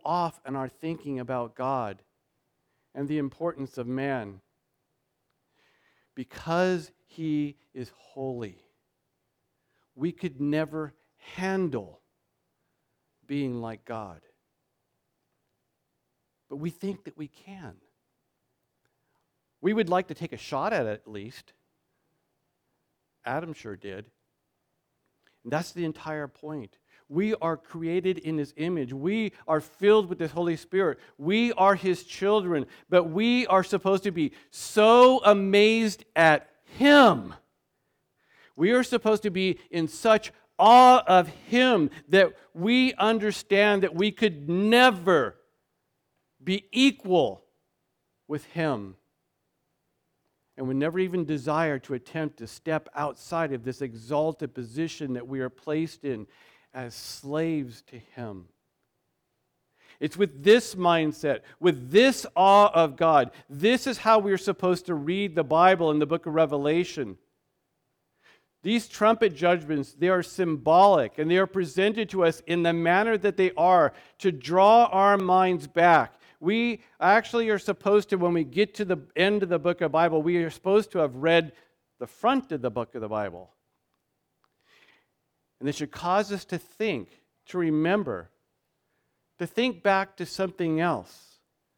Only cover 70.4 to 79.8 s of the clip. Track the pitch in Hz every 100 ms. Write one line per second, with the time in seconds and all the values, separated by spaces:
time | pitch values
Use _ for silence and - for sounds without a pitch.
70.4 | 175 151 123 165 196 180 113 - 156 180
71.4 | 190 190 170 180 196 220 214 190 170 160
72.4 | - 175 170 170 170 180 220 220 202 190
73.4 | 185 180 175 180 147 - - _ 196 147
74.4 | 127 175 196 226 240 190 196 202 185 185
75.4 | 185 175 143 - 175 160 113 - _ _
76.4 | 160 220 240 226 _ _ 175 214 220 233
77.4 | 226 208 - 196 202 208 196 190 175 170
78.4 | 139 135 208 - 202 175 139 - 185 208
79.4 | 190 170 165 170